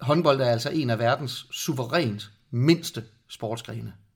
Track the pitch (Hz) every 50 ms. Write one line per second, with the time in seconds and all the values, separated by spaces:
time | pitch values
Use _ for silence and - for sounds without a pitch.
0 | - 123 151 165 165 151 139 135 131 120 117 113 120 143 - 160 143 120 113 110
1 | 117 117 135 - 147 123 - - - - - - - - 147 127 123 117 156 175
2 | 156 113 101 101 - - - _ _ _ - 120 131 156 170 170 - - - 117
3 | 113 - _ _ _ _ - - - 107 113 117 - - 113 113 113 110 - -
4 | _ _ _